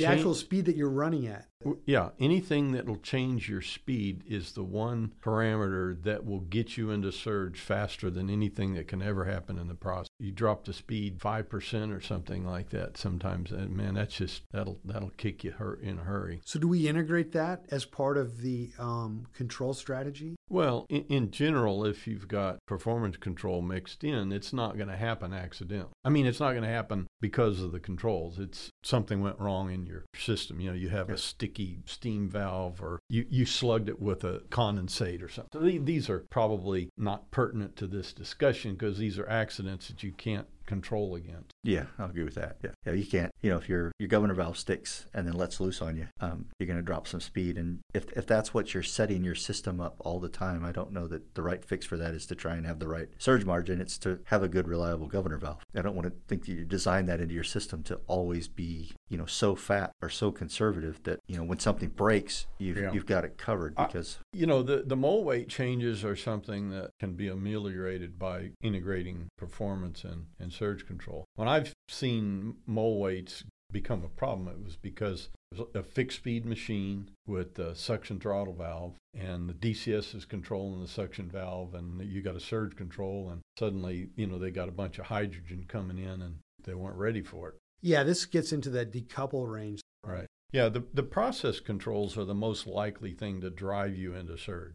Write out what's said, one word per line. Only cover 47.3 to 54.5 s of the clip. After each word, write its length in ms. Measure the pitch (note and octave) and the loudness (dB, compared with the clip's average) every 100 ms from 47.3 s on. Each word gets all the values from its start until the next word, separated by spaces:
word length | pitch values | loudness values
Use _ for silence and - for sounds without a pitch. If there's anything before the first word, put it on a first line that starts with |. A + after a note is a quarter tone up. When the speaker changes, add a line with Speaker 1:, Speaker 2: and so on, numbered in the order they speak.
| - F2+ F2 | 0 0 0
Speaker 3:
And 220 | E2+ F2 - | -2 -4 -4
if, 180 | G2+ - | -4 -2
if 140 | - - | -2 4
that's 280 | A2 G#2+ | 4 4
what 180 | A#2 G2+ | 0 0
you're 100 | F#2+ | 0
setting 420 | F2 - G#2+ F#2+ | 0 2 4 4
your 100 | F2+ | 2
system 460 | E2+ - G2+ - F2 | 0 -2 -4 -2 -2
up 160 | F2 - | -2 -4
all 200 | - F2 | -4 -2
the 80 | F2+ | -2
time, 360 | - F#2 F2 | -2 0 0
I 60 | E2+ | 0
don't 220 | F2 F2+ | -2 -2
know 160 | F#2+ E2+ | -4 -4
that 260 | D#2+ - | -4 -6
the 80 | - | -2
right 220 | E2+ F2+ | 0 0
fix 200 | - F#2 | 0 -2
for 120 | - E2+ | -2 -2
that 180 | E2 | -2
is 120 | D#2+ - | -4 -6
to 100 | E2 | -4
try 180 | E2 | -2
and 100 | E2 | -2
have 140 | E2 D#2+ | -2 -2
the 100 | D#2+ | -2
right 200 | E2 D#2+ - | -2 -4 0
surge 260 | - C3 | 6 6
margin. 360 | G2 F2 E2+ F2+ | 6 2 2 0
It's 180 | F#2 - | -2 -2
to 220 | F#2+ F2+ - | -2 -2 4
have 160 | G#2+ | 4
a 40 | |
good, 200 | F#2+ | 6